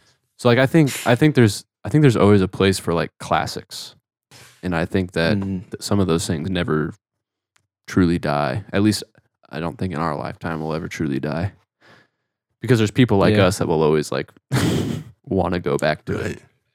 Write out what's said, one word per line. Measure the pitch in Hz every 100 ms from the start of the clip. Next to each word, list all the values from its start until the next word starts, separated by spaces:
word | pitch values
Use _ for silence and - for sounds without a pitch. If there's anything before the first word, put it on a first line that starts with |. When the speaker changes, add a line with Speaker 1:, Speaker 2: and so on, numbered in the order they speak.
| _ _ _ -
Speaker 1:
So, | 123
like, | 120
I | 135
think, | 170 139 - -
I | 123
think | 156 131
there's, | 113 - - _ -
I |
think | 147
there's | 147 107
always | 101 104
a | 92
place | - 98 95
for, | -
like, | 85 - -
classics. | - 82 - - - - - - _ _ _ - - _
And | 92 82
I |
think | 87 98 92
that | - - 104
Speaker 2:
Mm. | 98 92 98
Speaker 1:
th-, | -
some | - 101
of | 90
those | 82 -
things | 82 95
never | 90 - 78 76 - _ _ _ _ _ _ _ _ -
truly | - 87 85
die. | 76 73 71 82 -
At | 98
least | 107 101 - _ _ _ _
I | 73
don't | 82 67
think | 92
in | 76
our | 82 73
lifetime | - - - 80
will | 78
ever | 80 -
truly | - 78 67
die. | 73 73 92 - _ _ _ - _ _ _ _ _ _
Because | 117 120
there's | 107
people | - 123 101
like | 90 107
Speaker 2:
Yeah. | 92
Speaker 1:
us | -
that | -
will | 80
always, | 78 78 76
like, | 67 - _ -
<laughs> | 131 - - - - - _
wanna | - 95 87 87
go | - 73
back | 76 - -
to | -
it. |
Speaker 3:
Right. | - - - _ _